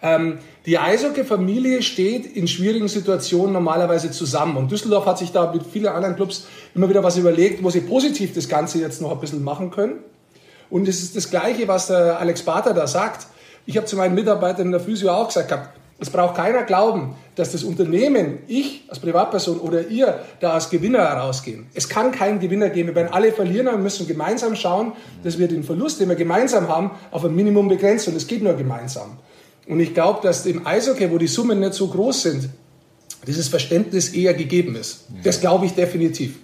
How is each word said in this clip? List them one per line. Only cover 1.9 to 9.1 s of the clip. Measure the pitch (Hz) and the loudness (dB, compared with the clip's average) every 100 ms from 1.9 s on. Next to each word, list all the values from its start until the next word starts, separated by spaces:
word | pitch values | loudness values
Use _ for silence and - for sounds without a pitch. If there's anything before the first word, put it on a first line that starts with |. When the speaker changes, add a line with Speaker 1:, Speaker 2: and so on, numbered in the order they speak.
| - 185 240 - | 0 0 0 -6
Speaker 1:
in | - 170 | -4 -4
schwierigen | 135 190 220 208 | 0 0 0 -2
Situationen | 208 190 185 - 175 196 | -4 0 -2 0 0 2
normalerweise | 190 170 160 175 170 160 | 2 0 2 2 0 -2
zusammen. | 135 160 143 156 139 | -6 -4 0 0 0
Und | 131 | -2
Düsseldorf | 208 226 208 190 | -2 2 2 2
hat | 180 | 0
sich | 175 | 0
da | 185 170 | 0 0
mit | 165 | 0
vielen | 160 208 208 | -4 -4 -2
anderen | 165 185 175 | 0 -2 -2
Clubs | 190 - - - - | -4 -4 -14 -20 -10
immer | - 185 | 0 4
wieder | 196 | 6
was | 180 175 | 4 4
überlegt, | 175 165 190 - | 4 6 4 4
wo | 185 | 0
sie | 175 | 0
positiv | 135 254 277 - 196 | 2 2 2 0 -4
das | - 139 | -4 -2
Ganze | 151 160 170 | -2 0 -2
jetzt | 156 - | -4 -4
noch | 156 | -6